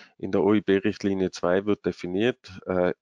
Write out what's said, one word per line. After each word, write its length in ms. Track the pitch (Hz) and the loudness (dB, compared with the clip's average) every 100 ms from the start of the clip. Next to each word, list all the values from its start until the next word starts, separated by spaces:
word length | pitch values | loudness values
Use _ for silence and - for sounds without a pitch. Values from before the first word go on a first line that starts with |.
| - - | -20 -12
In 160 | 98 | -4
der 100 | 98 | 0
O-I-B-Richtlinie 840 | 92 107 92 98 107 - 101 95 92 | 4 2 2 2 2 -2 -2 0 -2
zwei 360 | - 87 92 104 | -2 0 0 0
wird 180 | 101 | -2
definiert, 800 | - - 87 95 120 120 - 95 | -2 -6 -6 -2 -2 -2 -14 -18
äh, 300 | - 92 90 - | -4 0 0 -2